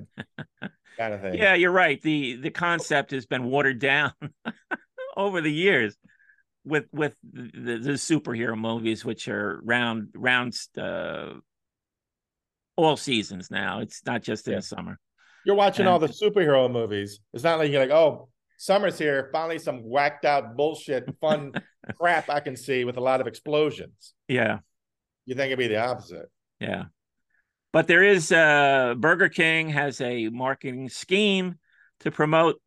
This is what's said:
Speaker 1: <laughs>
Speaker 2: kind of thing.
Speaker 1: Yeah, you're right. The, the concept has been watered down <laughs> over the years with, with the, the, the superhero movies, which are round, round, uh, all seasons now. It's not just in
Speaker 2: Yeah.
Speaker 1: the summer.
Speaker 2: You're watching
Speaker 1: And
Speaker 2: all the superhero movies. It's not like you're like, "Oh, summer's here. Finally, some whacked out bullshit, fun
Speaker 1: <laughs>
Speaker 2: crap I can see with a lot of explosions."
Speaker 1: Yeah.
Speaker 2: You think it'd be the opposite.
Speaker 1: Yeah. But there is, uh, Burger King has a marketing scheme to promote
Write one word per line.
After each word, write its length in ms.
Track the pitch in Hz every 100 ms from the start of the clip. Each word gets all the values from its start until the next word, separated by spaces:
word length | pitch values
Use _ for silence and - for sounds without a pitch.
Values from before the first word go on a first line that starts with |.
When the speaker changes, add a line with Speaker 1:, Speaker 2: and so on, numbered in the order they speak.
| 107 -
Speaker 1:
<laughs> 800 | - - - _ - _ _ -
Speaker 2:
kind 160 | 113
of 80 | 202
thing. 120 | 95 180
Speaker 1:
Yeah, 180 | 196 180
you're 160 | 180
right. 300 | 185 170 139
The, 340 | 156 151 131 123
the 120 | 147
concept 600 | - 175 170 - 147 139
has 140 | 135 113
been 180 | 127 123
watered 340 | 123 135 123
down 340 | 135 143 143 - 151 _ 233
<laughs> 720 | - - - _ - 523 -
over 240 | 202 180
the 100 | 151
years 460 | 151 190 147 107 - _ _ _ _ _ _
with, 220 | 131 151 147
with 220 | 139 147 - -
the, 220 | 131 123
the, 240 | 120 120 117
the 140 | 131
superhero 640 | 139 - 151 - 117 117 110
movies, 460 | 113 117 113 107
which 240 | 117 110 -
are 320 | 104 104 -
round, 460 | 110 120 120 113 104 -
round, 380 | 127 127 123 - - -
uh, 560 | 92 87 82 78 73 - _ _ _ _ _ _ _ _ _ _ _ _ _ -
all 180 | 160 135
seasons 560 | - 113 95 95 -
now. 280 | 98 98 101
It's 240 | - - -
not 160 | 120
just 260 | - 214 -
in 60 |
Speaker 2:
Yeah. 60 | 117
Speaker 1:
the 40 |
summer. 340 | - - 90 - _ _ _ _ -
Speaker 2:
You're 100 | 202
watching 260 | 202 196 185
Speaker 1:
And 40 |
Speaker 2:
all 100 | 175
the 80 | 151
superhero 640 | - 208 208 156 135 127
movies. 480 | 120 110 104 101 - _
It's 100 | -
not 160 | 160 160
like 100 | 151
you're 100 | 139
like, 100 | 131
"Oh, 380 | 156 156 - - _ _ -
summer's 400 | - 196 190 -
here. 320 | 151 139 135
Finally, 260 | 160 165 165
some 240 | 160 127
whacked 400 | 113 135 147 147
out 320 | 151 143 110 117
bullshit, 580 | 151 151 - 131 135 -
fun 320 | 156 151 143
Speaker 1:
<laughs> 420 | - - _ - 120
Speaker 2:
crap 300 | 170 160 -
I 100 | 147
can 160 | 147 127
see 300 | - 127 123
with 100 | 123
a 60 |
lot 180 | 127 131
of 80 | 120
explosions." 840 | - 151 151 151 104 - _ - _ -
Speaker 1:
Yeah. 300 | 123 110 107 - _ _ _ _ _ -
Speaker 2:
You 100 | 127
think 120 | 135
it'd 120 | 127
be 80 | 117
the 100 | 107
opposite. 480 | 123 123 - 82 - _ _ -
Speaker 1:
Yeah. 260 | 92 95 - _ _ _ _ _ _ _ _
But 140 | 160 165
there 160 | 175
is, 280 | 202 190 156
uh, 640 | 165 156 147 139 135 123 123
Burger 320 | 156 175 185
King 400 | - 160 160 160
has 320 | 143 143 123
a 280 | 123 120 110
marketing 600 | 120 131 131 135 127 123
scheme 720 | - - 190 208 190 185 175 _ _ _ _
to 100 | 160
promote 500 | - 151 160 165 -